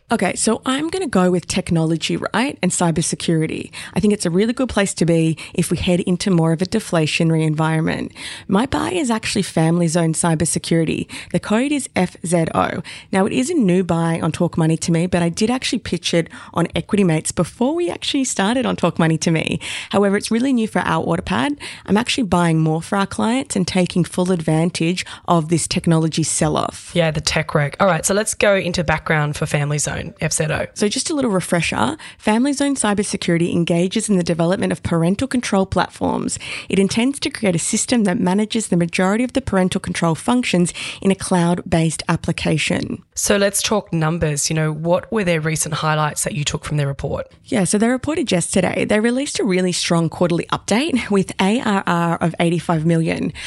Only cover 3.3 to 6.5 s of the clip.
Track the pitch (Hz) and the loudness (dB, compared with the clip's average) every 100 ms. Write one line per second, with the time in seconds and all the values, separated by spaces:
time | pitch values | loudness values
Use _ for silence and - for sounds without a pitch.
3.3 | 160 160 - - - - - 208 202 175 | 0 0 -4 -10 -14 -6 0 2 2 2
4.3 | 175 226 240 254 - 196 - 165 165 160 | 2 2 0 -2 0 -2 0 2 4 2
5.3 | 156 - - 165 170 - 175 190 175 208 | 0 -4 -4 -2 -2 0 0 0 -2 2
6.3 | 175 165 | 2 2